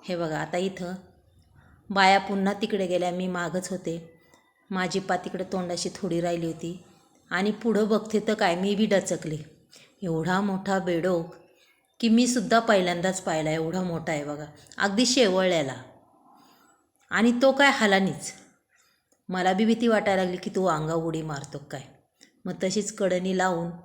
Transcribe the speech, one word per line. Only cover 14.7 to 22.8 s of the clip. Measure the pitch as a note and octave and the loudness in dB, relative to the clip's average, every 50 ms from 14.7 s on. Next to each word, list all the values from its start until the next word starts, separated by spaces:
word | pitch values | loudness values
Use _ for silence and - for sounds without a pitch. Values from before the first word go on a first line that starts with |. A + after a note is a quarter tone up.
| - - | -6 -2
अगदी | - G3+ G3 G3+ B3+ | -2 0 2 2 2
शेवळल्याला. | A#3+ - C#4+ B3 G3+ F#3 F#3 F#3+ F#3 F3+ E3 D3 C3+ B2+ A#2+ - - - - _ _ _ _ _ _ - - _ _ _ _ _ _ _ _ _ _ _ _ _ _ | 2 4 4 4 4 4 4 2 4 2 2 0 -2 -4 -10 -12 -18 -20 -20 _ _ _ _ _ _ -20 -20 _ _ _ _ _ _ _ _ _ _ _ _ _ _
आणि | - F3+ G#3+ A#3+ A#3+ A#3+ | 0 2 4 4 4 6
तो | B3+ C4+ | 4 4
काय | C4+ C4+ C#4+ C#4 | 6 6 6 4
हालानीच. | C4+ C4+ A3 G#3 G3 G3 G3 F#3 C#3+ - - - - - - _ _ _ _ _ _ _ _ _ _ _ _ _ _ _ _ _ | 4 4 2 4 4 4 2 2 -2 -4 -8 -14 -14 -16 -20 _ _ _ _ _ _ _ _ _ _ _ _ _ _ _ _ _
मला | F3+ F#3 F3+ F#3 F#3+ | -6 0 0 2 2
बी | F#3+ A3+ | 4 4
भीती | A3 A3+ A3+ A#3+ A#3 | 4 4 4 4 4
वाटायला | A3 G#3 G#3 G#3+ G3 F#3 F#3 | 4 4 4 2 2 2 2
लागली | F3+ F3+ F3+ | 0 -2 -6
की | - G#3 | -8 -6
तो | - G3 F#3 | -4 0 2
अंगा | F3+ E3 D3+ D#3 D#3 E3 | 2 2 0 0 -2 -2
उडी | E3+ D#3+ E3 D#3+ D#3+ | -2 -2 -2 -4 -4
मारतो | D#3+ D#3+ D3 C#3 C3 - - C#3+ | -6 -6 -8 -8 -10 -12 -14 -16
काय. | - - - C#3 - - - _ _ _ _ _ - _ _ _ _ | -14 -12 -14 -14 -14 -16 -20 _ _ _ _ _ -20 _ _ _ _
मग | F#3 F3 - - | -10 -6 -2 -2
तशीच | F#3 F#3+ G#3+ | -2 -2 -2